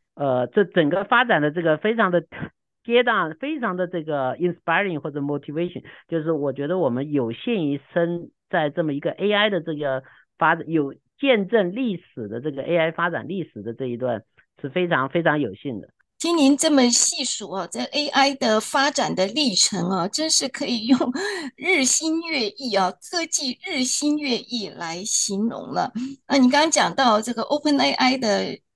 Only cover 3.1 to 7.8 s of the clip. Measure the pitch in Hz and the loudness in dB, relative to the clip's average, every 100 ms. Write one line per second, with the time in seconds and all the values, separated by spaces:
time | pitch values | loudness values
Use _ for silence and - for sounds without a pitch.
3.1 | 214 160 160 277 311 220 180 180 180 156 | 2 -2 -4 -6 -4 -4 -2 -4 -4 -4
4.1 | 147 131 127 175 160 - 165 202 151 156 | -2 -2 -2 -2 -2 0 0 0 -2 -6
5.1 | 143 143 143 147 151 175 135 - - - | -4 -4 -4 -4 -6 -4 -6 -16 -18 -6
6.1 | 165 156 160 143 139 143 185 143 120 147 | -4 0 0 -2 -2 -2 0 0 0 0
7.1 | 143 117 120 - 226 147 139 | 0 0 -4 -2 0 0 -2